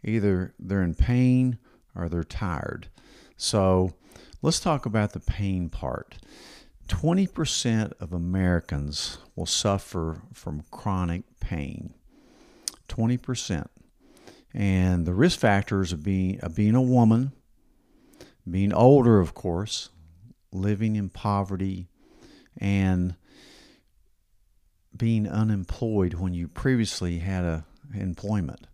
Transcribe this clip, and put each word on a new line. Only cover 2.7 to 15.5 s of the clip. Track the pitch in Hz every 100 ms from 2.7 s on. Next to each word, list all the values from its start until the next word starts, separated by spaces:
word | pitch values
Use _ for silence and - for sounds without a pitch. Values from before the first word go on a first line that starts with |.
| - - - - - - _
So | - 107 95 92 92 - _ - - -
let's | 123 165
talk | 185 143 123
about | 107 104
the | -
pain | - - 101 92 85
part. | - 67 64 - - - - - - - - -
Twenty | - 160 180 190
percent | - 156 - 120 113 104 -
of | 80
Americans | 87 87 92 92 87 - 76 73 76 - - - -
will | 85
suffer | - 107 98 - 92 80 80 -
from | - - 76 -
chronic | - 107 95 87 87 - _
pain. | - 82 71 - - - _ _ _ _ - - - - -
Twenty | - 113 123
percent. | - 123 - 82 - _ _ _ _ - - - _
And | - 101 95 92 90 82
the |
risk | 90 170 -
factors | 117